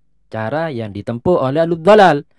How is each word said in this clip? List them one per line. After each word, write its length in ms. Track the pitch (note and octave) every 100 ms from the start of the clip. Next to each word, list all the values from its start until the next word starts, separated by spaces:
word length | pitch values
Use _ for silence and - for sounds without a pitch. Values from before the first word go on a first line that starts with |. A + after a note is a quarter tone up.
| _ _ _
cara 460 | A2 A2 D3 D#3+
yang 160 | B2 G#2+
ditempuh 480 | G2+ G2+ A#2+ F3+ F3
oleh 240 | C3 D3
ahli 140 | E3 E3+
dhalal. 380 | E3 A3 F#3 C#3+ -